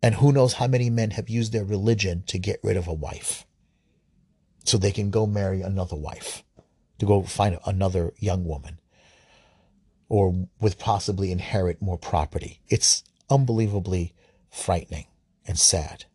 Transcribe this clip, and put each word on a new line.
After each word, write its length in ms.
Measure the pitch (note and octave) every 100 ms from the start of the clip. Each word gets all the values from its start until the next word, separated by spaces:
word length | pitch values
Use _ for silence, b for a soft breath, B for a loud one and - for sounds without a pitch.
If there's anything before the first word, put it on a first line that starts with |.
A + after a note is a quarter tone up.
And 140 | A#2+ G#2+
who 180 | C#3+
knows 200 | C#3 B2+
how 140 | - B2+
many 220 | B2+ A#2+
men 220 | A#2 A2
have 180 | G#2 A2
used 240 | A2+ A2
their 100 | A2
religion 600 | G2 G#2 G#2 A2+ G2 E2+ -
to 100 | -
get 220 | F#2 F#2
rid 140 | G#2 F#2+
of 120 | F2
a 60 |
wife 520 | D#2+ C#2 - - - - _ _ _ _ _ _ _ _ _ _ _ -
so 120 | A2
they 140 | G2
can 200 | F#2+ G2+
go 140 | G#2+ G#2+
marry 360 | G#2 G2 F#2+
another 340 | F#2+ G2 F2+ D#2
wife, 480 | D2+ - - - _ _ _ _ _ _
to 60 | G2+
go 160 | G2+
find 360 | F2 - G2+ F2 -
another 480 | G2 G2 F#2 E2 -
young 280 | G2+ F#2 F2
woman, 340 | D2 C#2+ E2 _ b b b b b b b b b _ _ _
or 380 | G#2 F#2+ F2+ F#2 _
with 180 | G#2+ F#2+
possibly 540 | - G#2 - F#2+ F#2+
inherit 500 | F2+ - G#2 F2+ E2+
more 160 | G2 F2+
property. 600 | - F2 D2 D#2 - - _
It's 340 | - - - - _ _
unbelievably 840 | C#3 C3 A2+ A2 G2+ F#2 F#2 E2+ b b b b
frightening 580 | - - F2 - D#2+ D2 _ _ _ -
and 140 | E2+
sad. 460 | - F2+ D2+ - -